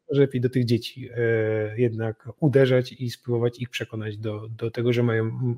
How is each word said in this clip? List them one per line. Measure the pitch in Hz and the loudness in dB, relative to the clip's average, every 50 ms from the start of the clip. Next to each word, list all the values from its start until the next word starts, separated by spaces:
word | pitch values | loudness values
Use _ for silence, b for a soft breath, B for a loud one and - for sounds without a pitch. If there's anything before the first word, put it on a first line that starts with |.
| _ - | _ 0
może | 143 143 | 4 4
lepiej | 139 131 - 123 | 4 4 2 0
do | 120 123 | 0 0
tych | - 127 120 | 2 0 2
dzieci, | 113 120 113 - - - 127 127 - 117 | 2 2 0 0 -4 -12 -14 -14 -8 -4
e, | 120 117 113 113 110 110 110 110 107 107 104 107 | -2 0 2 2 2 2 0 0 -2 -2 -2 0
jednak | 120 123 117 110 110 113 110 107 - - 117 - - | 0 0 0 0 -2 -4 -4 -6 -8 -12 -18 -4 0
uderzać | 165 143 117 135 135 127 127 127 123 - | 2 4 6 6 6 6 4 2 2 0
i | - - 127 120 | -6 -8 -8 -8
spróbować | - - - 123 120 117 120 120 120 - | -8 -8 -6 -4 -2 0 0 -2 -2 -6
ich | 123 - | -10 -8
przekonać | - - 117 - 113 110 107 110 104 | -8 -8 -10 -8 -8 -8 -8 -8 -8
do, | 104 110 107 104 107 110 110 | -8 -8 -8 -8 -8 -10 -12
do | 113 110 117 113 | -10 -6 -6 -6
tego, | - 123 117 127 117 | -4 0 0 2 2
że | 120 120 | 2 2
mają | 117 113 113 113 | 2 2 2 0
m-, | 113 120 120 127 123 117 | -2 -2 -2 -2 -2 -4